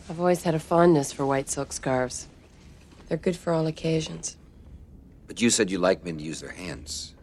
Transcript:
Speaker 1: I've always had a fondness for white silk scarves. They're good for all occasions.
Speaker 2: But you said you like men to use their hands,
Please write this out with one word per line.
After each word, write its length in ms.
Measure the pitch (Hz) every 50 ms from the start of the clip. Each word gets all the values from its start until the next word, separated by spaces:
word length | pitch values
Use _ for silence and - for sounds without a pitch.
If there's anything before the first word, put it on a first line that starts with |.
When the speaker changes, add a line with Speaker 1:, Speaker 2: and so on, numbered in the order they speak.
| - -
Speaker 1:
I've 100 | 165 165
always 240 | 175 180 180 170 -
had 100 | 175 156
a 60 | 160
fondness 520 | - - 175 170 170 175 170 143 139 -
for 140 | - - 139
white 240 | 135 135 135 139 -
silk 240 | - 143 139 - -
scarves. 540 | - - 135 131 127 127 127 - - - - - - - - - - - - - - - - - - - -
They're 100 | 170 160
good 180 | - 185 175
for 160 | 175 - 170
all 140 | 165 160 160
occasions. 720 | 160 156 - - 160 160 160 156 - 165 165 - - - - - - - - - - - - - - - - - - - - - -
Speaker 2:
But 140 | - 98
you 80 | 117 117
said 220 | - - 107 92
you 80 | 98 90
like 260 | 90 92 92 - -
men 120 | 87 80 78
to 60 | 76
use 160 | 80 76 71
their 100 | 71 69
hands, 640 | - 87 90 87 71 71 69 - - - - - - -